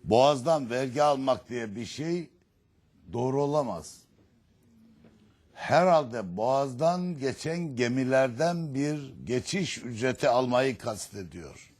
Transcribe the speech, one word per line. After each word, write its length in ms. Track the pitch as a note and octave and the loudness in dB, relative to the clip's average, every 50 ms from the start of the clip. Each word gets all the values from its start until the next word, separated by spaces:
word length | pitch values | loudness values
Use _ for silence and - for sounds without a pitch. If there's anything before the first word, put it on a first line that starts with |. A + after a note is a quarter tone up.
| - | 2
Boğazdan 640 | - G#2 A#2+ C3 C#3+ D3 C3 A#2+ D#3 E3 D3+ C3+ A2 | 4 6 8 8 8 6 4 2 2 2 2 0 -2
vergi 340 | A#2 B2+ C3+ C3 A#2 D3 D3 | -2 -2 -2 -2 2 2 4
almak 460 | D3 C#3+ C3+ C3+ C3+ B2+ G#2+ - - | 4 4 2 2 0 0 0 -2 -8
diye 260 | C3+ A#2+ A#2 A2 G2 | -6 -6 -6 -6 -8
bir 100 | A#2 A#2 | -10 -10
şey 440 | - - - D3 E3 F3 F3+ D#3+ C#3+ _ _ _ _ _ _ _ _ _ _ _ _ _ _ _ - - | -10 -8 -8 -4 -4 -4 -4 -6 -10 _ _ _ _ _ _ _ _ _ _ _ _ _ _ _ -8 -6
doğru 300 | A#2 B2 C3 C3 C#3 C#3+ | -2 -2 0 0 0 0
olamaz. 540 | C#3+ D3 D3+ C#3+ A#2 F#2+ E2 D2+ - - - _ _ _ _ _ _ _ _ _ _ _ _ _ _ _ _ _ _ _ _ _ - _ _ _ _ _ _ _ _ _ | 2 0 0 0 -2 -6 -8 -10 -14 -20 -20 _ _ _ _ _ _ _ _ _ _ _ _ _ _ _ _ _ _ _ _ _ -20 _ _ _ _ _ _ _ _ _
Herhalde 840 | - - - B2+ D#3 F3+ F#3 E3+ D#3 C#3+ A#2 A#2 A#2 G2+ F2+ F2 | -12 -2 2 4 4 6 6 4 4 2 0 -6 -8 -8 -6 -4
boğazdan 840 | G2 A2 B2 C3+ C3+ C#3 C#3 B2+ A#2+ D#3 E3 F3 F3+ F3+ F3+ C3+ C3+ | -2 0 0 0 0 0 -2 -4 0 0 0 0 0 -4 -6 -6 -4
geçen 560 | C3 C3+ A#2+ - - D3+ E3 F3 F3 D#3 C3 | -4 -4 -4 -4 -6 -6 -6 -4 -6 -6 -2
gemilerden 1000 | A#2 B2 A#2+ B2 C3 C3 B2+ C3 C3 C3+ C3 A#2 A#2+ D#3 E3+ F3 E3+ E3 D3+ C3 | 0 0 0 2 0 0 2 4 4 4 2 0 0 0 0 0 -2 -6 -4 -4
bir 400 | C3+ C#3+ D3 D3+ D3+ C#3 C3+ C3 B2 C3 | -2 -2 -2 -2 -4 -8 -12 -14 -14 -6
geçiş 520 | C#3+ B2 B2+ - - - G3+ F3+ B2+ - | -2 -2 -2 -2 -2 -2 -2 -2 -2 -6
ücreti 520 | A#2 - B2 A#2+ G#2 B2 C3 B2 - - C#3 | -8 -10 -10 -6 -2 0 -2 0 2 2 4
almayı 480 | A#2+ B2 B2+ B2 B2 B2 C3 C3+ B2 | 4 4 2 4 2 2 2 2 -2
kastediyor. 960 | - - A#2+ A2 F#2 - - - G2+ F#2+ E2 C#2+ F2 D#2+ C#2 - - - - _ _ | -4 -6 -8 -8 -8 -10 -12 -12 -14 -14 -12 -12 -14 -14 -14 -16 -18 -20 -20 _ _